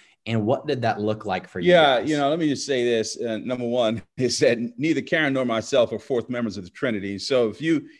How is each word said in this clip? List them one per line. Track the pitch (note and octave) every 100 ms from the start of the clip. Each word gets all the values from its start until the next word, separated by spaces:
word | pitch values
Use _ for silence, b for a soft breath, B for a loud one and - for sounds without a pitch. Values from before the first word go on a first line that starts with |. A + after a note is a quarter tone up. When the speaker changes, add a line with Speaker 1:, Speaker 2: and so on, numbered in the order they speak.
| B _
Speaker 1:
And | A2+ A2+ G#2+
what | C3+ D3+
did | C3
that | A#2 G#2
look | G#2 G#2+ G#2
like | F#2 -
for | F3+
you | F3
Speaker 2:
Yeah, | F3 D3 B2
Speaker 1:
guys? | A#2+
Speaker 2:
you | D3+
know, | C#3
let | E3
me | D#3
just | B2+
say | - C3
this. | B2 A2+ A2 -
Uh, | A#2 A2
number | A2+ B2 A#2+
one | B2 A2+ A2+ -
<laughs> | -
is | B2 -
that | C#3 A#2 A#2 -
neither | D#3 C#3
Karen | B2+ E3 D3
nor | C3
myself | B2 A2+ - C3 A2+
are | G#2+
fourth | - B2 -
members | A#2+ A2+ G2
of |
the | F2+
Trinity. | - C3 G#2+ G2 G2
So | - C3 A2+
if | A2
you, | D#3 D#3 B B